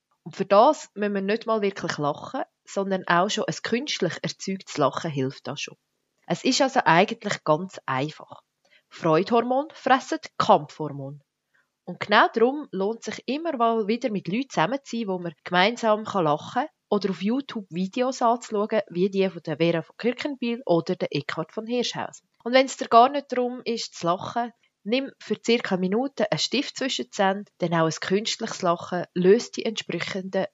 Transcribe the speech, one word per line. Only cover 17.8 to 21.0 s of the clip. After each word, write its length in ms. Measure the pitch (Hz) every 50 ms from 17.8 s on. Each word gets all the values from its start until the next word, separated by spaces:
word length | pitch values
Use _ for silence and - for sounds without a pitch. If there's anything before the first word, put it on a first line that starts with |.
| 190 190 - 254 247 262 254 -
anzuschauen, 600 | 240 226 240 247 - - 214 202 208 214 226 208 - -
wie 200 | 165 175 185 202
die 180 | 190 190 190
von 140 | 190 170 165 -
der 140 | 170 151
Vera 240 | 151 165 170 170 165
von 160 | 160 - -
Kirchenbiel 640 | - - 240 240 - - 302 277 - 240 233 233 233 -
oder 280 | - 175 165 160 - 180
der 200 | -